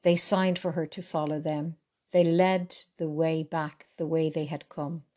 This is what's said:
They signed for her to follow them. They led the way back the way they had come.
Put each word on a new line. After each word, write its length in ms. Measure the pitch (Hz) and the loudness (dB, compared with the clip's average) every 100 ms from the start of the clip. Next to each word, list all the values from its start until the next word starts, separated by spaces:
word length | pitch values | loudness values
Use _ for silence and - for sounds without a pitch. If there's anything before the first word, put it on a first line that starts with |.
They 140 | 180 175 | 4 4
signed 420 | - 190 185 180 | 4 4 2 0
for 140 | 185 | -2
her 140 | 165 151 | -4 -6
to 140 | - | -8
follow 380 | 175 160 151 151 | -6 -4 -2 -4
them. 380 | 156 151 156 160 _ _ _ | -4 -4 -6 -10 _ _ _
They 140 | 180 | 4
led 520 | 170 170 185 190 180 - - _ | 6 6 4 2 -2 -12 -20 _
the 120 | 165 | -6
way 360 | 151 160 160 | 0 0 0
back 420 | 156 165 151 - - - | -4 -6 -6 -10 -20 -8
the 100 | 156 | -2
way 240 | 165 160 | 0 0
they 160 | 156 151 | -2 -6
had 220 | 147 - | -8 -10
come. 360 | - 147 165 - | -8 -8 -8 -14